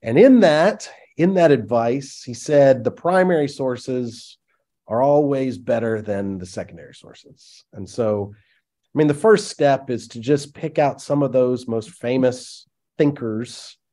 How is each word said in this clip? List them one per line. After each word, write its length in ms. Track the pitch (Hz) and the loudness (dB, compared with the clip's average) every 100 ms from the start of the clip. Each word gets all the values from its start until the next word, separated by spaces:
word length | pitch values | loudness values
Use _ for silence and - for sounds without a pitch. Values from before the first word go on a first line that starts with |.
And 160 | 113 123 | 0 6
in 220 | 254 254 | 8 8
that, 500 | 185 151 180 214 - - _ - | 6 4 2 -2 -14 -20 _ -2
in 200 | 170 190 | 0 2
that 160 | 165 | 2
advice, 720 | 135 107 120 117 135 139 - - | 2 0 -2 0 -4 -8 -18 -16
he 80 | |
said 500 | 117 - 147 139 127 | -14 0 4 6 4
the 80 | 113 | 0
primary 560 | - 165 185 185 170 143 | -4 -2 0 2 0 -2
sources 880 | - 135 120 - 127 120 113 - - _ _ _ _ _ | -4 -6 -6 -6 -6 -6 -10 -20 -20 _ _ _ _ _
are 140 | 110 | -2
always 560 | 139 147 147 139 131 113 | 2 2 2 -2 -4 -6
better 420 | - 117 113 110 | -4 -4 -2 -4
than 380 | 104 98 98 95 | -4 -6 -6 -8
the 80 | 90 | -10
secondary 480 | - - 82 69 | -12 -14 -16 -20
sources. 720 | - - - _ _ _ - _ | -20 -20 -20 _ _ _ -20 _
And 160 | 101 92 | -18 -16
so, 440 | - 113 104 101 104 | -4 -2 -2 -6 -12
I 640 | _ _ _ _ _ 135 | _ _ _ _ _ -2
mean, 100 | 151 | 0
the 80 | 143 | 2
first 320 | 220 208 208 | 4 4 2
step 420 | - 143 135 - | -2 0 0 -2
is 180 | 120 - | -10 -8
to 100 | 120 | -12
just 340 | 113 143 143 | -2 -2 -2
pick 240 | - 160 - | -12 -8 -2
out 240 | 143 - | -2 -4
some 220 | - 143 | -6 -2
of 80 | 139 | 0
those 360 | 127 127 127 123 | 0 0 -2 -4
most 220 | 113 110 | -8 -8
famous 760 | - 120 131 127 123 - - _ _ _ _ | -10 -6 0 -2 -2 -14 -20 _ _ _ _
thinkers 840 | 147 143 117 107 120 - - - _ | -2 0 -8 -8 -10 -14 -20 -20 _